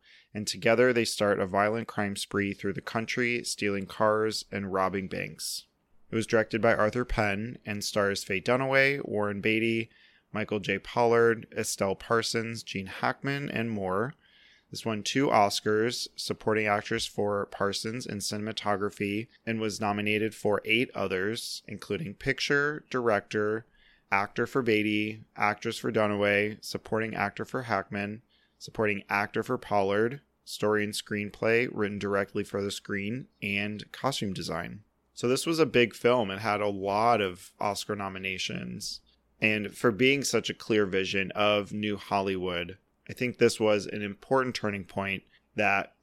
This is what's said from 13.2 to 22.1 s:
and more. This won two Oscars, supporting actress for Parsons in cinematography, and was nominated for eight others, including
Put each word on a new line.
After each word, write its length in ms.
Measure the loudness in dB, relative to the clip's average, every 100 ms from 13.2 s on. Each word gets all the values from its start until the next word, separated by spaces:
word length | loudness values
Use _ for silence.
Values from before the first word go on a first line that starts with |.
| -6 -6 -4
and 220 | -4 -2
more. 420 | -4 -2 -2 -2 -8 _ _ -20 _ _
This 160 | -8 -4
won 160 | -4
two 260 | -2 2 4
Oscars, 800 | 6 4 2 0 2 2 -2 -8 -8
supporting 500 | -8 -4 0 0 2
actress 380 | 0 0 -4 -4
for 400 | -2 -2 -2 -4
Parsons 600 | -2 -2 -2 -6 -8 -8
in 120 | -6
cinematography, 1080 | -6 -4 -6 -4 -2 0 -2 -2 -2 -2 -6 _ -6
and 160 | -2
was 180 | -2 -2
nominated 560 | 0 0 2 2 0 0
for 260 | 0 0 2
eight 260 | 2 2
others, 680 | -2 -2 0 -2 -4 -8 -12 -12
including 460 | -12 -6 -4 -4